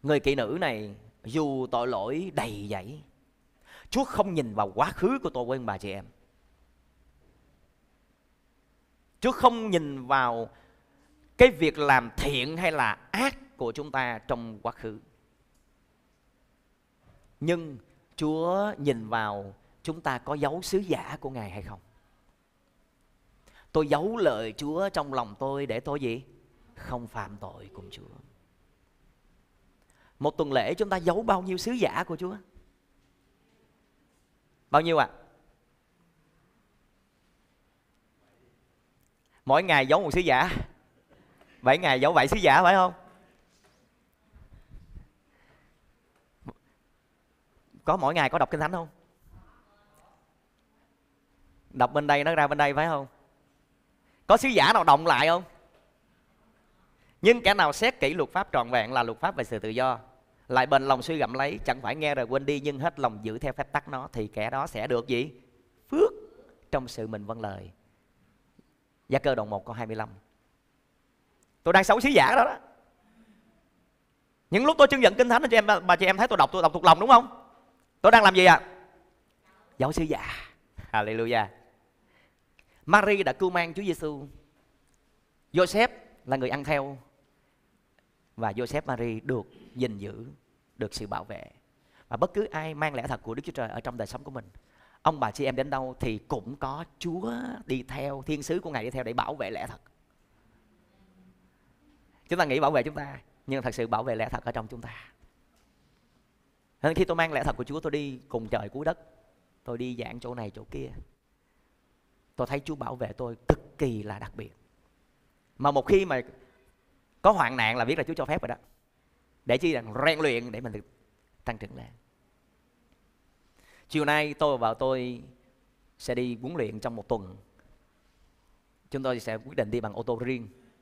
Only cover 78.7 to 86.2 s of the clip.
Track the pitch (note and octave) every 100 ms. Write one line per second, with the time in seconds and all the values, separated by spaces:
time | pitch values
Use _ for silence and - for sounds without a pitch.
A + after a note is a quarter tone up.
78.7 | - - _ _ _ _ _ _ _ _
79.7 | _ C3 D3+ D#3+ D3 - - - _ _
80.7 | - - A2 G#2+ A2+ A#2 A#2 G2+ - _
81.7 | _ _ _ _ _ _ _ _ _ _
82.7 | _ - G3+ G3+ G3+ E3 B2+ F#3 F3 E3+
83.7 | D#3+ G3+ D#3+ D#3+ D3 C#3+ - _ _ _
84.7 | _ _ _ _ _ _ _ _ D3 F3+
85.7 | G3+ A#3+ - - _